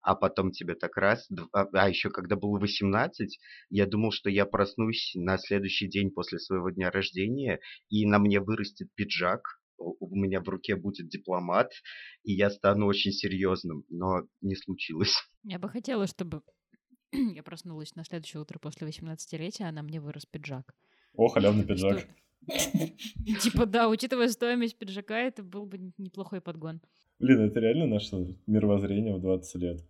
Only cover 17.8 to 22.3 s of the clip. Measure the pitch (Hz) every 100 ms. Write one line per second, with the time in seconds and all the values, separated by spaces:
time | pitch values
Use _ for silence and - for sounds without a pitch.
17.8 | 151 - 160 170 156 156 151 156 151 -
18.8 | 156 156 160 160 - 160 165 - 185 156
19.8 | 151 160 147 147 - 151 143 131 - -
20.8 | _ _ _ - 113 113 101 107 95 98
21.8 | 95 98 - - _